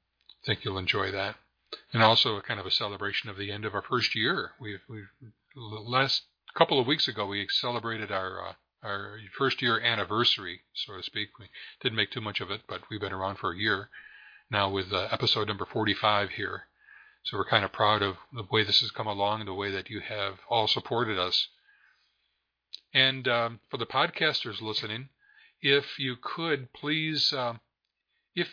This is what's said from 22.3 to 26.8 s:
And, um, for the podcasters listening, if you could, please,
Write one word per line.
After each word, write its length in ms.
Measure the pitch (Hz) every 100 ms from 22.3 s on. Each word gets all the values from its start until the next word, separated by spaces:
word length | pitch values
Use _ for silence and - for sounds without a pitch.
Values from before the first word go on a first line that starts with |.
| _ _ _ _ - _
And, 340 | 135 131 131 127
um, 340 | 120 117 117 _
for 80 | 127
the 80 | 113
podcasters 720 | 131 170 - 160 143 120 101
listening, 480 | 110 107 107 110 135 _ _ - - _
if 380 | 139 139 139 -
you 180 | 135 120
could, 500 | - - 165 143 127
please, 600 | -